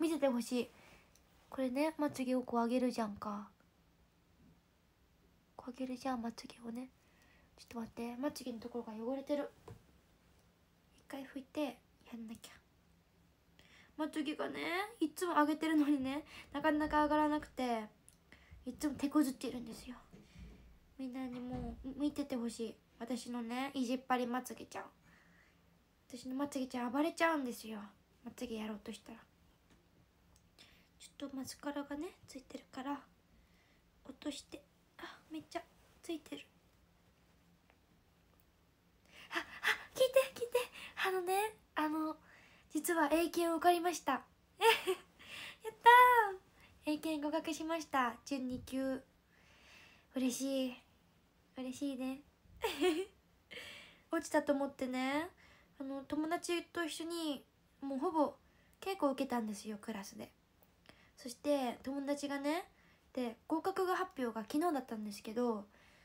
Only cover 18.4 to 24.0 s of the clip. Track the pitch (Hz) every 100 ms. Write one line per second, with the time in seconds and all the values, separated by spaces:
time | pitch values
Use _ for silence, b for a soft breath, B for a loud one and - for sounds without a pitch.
18.4 | B B - 254 302 262 285 302 277 254
19.4 | 254 247 233 220 - 247 - 196 214 B
20.4 | 175 B B - - - 262 254 262 247
21.4 | 247 254 240 240 269 262 294 294 285 254
22.4 | 233 226 220 - - - 233 240 240 240
23.4 | 226 247 269 277 233 254